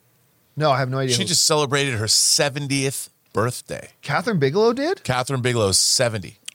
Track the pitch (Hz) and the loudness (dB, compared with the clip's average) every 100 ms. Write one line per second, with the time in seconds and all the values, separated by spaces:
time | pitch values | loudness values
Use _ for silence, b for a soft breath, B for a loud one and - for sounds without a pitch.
0 | _ _ _ _ _ 147 151 131 131 135 | _ _ _ _ _ -2 2 2 0 -2
1 | 135 120 180 165 - 151 139 143 139 110 | 0 0 0 0 2 2 2 0 0 -2
2 | 107 - - - 147 139 143 139 135 - | 0 2 2 2 0 -2 -4 -2 -2 -4
3 | - _ _ 98 120 - - 76 - _ | -10 _ _ -2 -2 -4 -10 -12 -12 _
4 | - 156 226 185 135 180 233 247 302 392 | -4 -4 0 2 2 2 2 2 -2 -2
5 | - 127 127 131 123 120 98 90 - - | -2 -2 -2 -2 0 2 2 2 2 2
6 | 120 107 82 - - | 0 -2 -8 -16 -20